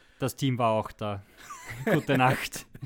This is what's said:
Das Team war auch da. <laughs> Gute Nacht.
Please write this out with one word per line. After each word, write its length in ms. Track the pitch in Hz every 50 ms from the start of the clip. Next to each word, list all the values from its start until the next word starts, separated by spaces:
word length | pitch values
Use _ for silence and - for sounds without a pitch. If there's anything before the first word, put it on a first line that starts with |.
| _ _ _ _
Das 180 | - 127 -
Team 220 | - 143 135 127 113
war 140 | 120 113 110
auch 200 | 110 104 - -
da. 320 | - 110 101 104 101 - - - - - - -
<laughs> 300 | - - - 117 117 135
Gute 320 | 226 196 156 - - 139 127
Nacht. 480 | 127 127 135 - - - - - - - - - -